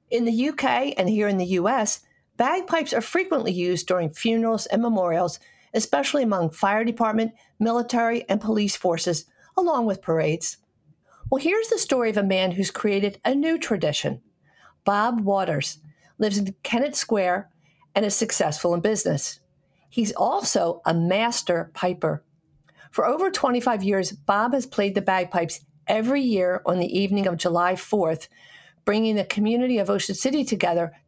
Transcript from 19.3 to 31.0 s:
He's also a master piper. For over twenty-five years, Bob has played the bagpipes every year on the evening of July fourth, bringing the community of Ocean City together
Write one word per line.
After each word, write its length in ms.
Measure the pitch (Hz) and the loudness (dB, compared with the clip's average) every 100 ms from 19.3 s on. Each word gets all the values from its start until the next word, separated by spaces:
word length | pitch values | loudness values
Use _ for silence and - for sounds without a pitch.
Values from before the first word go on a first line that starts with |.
| - _ _ _ _ _ | -10 _ _ _ _ _
He's 240 | - 208 | -2 -2
also 680 | - 220 381 226 202 170 170 - | 0 0 2 0 0 0 0 0
a 80 | |
master 760 | 165 170 196 233 226 - 170 165 | 2 2 2 0 -2 0 -2 -4
piper. 500 | - 180 180 160 151 - _ _ _ _ _ - | -4 -4 0 -2 -2 -8 _ _ _ _ _ -8
For 140 | - 190 | -2 0
over 240 | 302 381 | 0 -2
twenty-five 540 | 381 277 247 247 220 | 0 0 2 0 0
years, 280 | 190 196 180 | 2 0 0
Bob 420 | - - 202 226 | -4 0 2 2
has 120 | 269 262 | 0 -2
played 300 | - 202 196 | -2 0 0
the 60 | |
bagpipes 600 | 165 185 180 180 170 - - _ - | 0 0 0 -2 -2 -4 -14 _ -2
every 340 | 214 226 285 | 0 2 0
year 400 | 254 208 180 180 - | 2 2 2 0 0
on 140 | 180 | 0
the 180 | 175 185 | 0 0
evening 300 | 196 202 190 | 0 2 0
of 100 | 165 | 0
July 380 | 180 170 175 185 | 0 2 2 0
fourth, 540 | - 214 165 160 - _ - - - _ - | -2 0 0 -2 -8 _ -20 -20 -20 _ -2
bringing 300 | 208 220 214 | 0 2 0
the 100 | 185 | -2
community 520 | - 208 240 254 240 | 0 0 2 0 0
of 120 | 190 | 0
Ocean 260 | 202 - 190 | -2 -2 -4
City 300 | 262 294 277 | -2 -2 -2
together 480 | 208 175 170 170 - | 0 0 0 -2 -8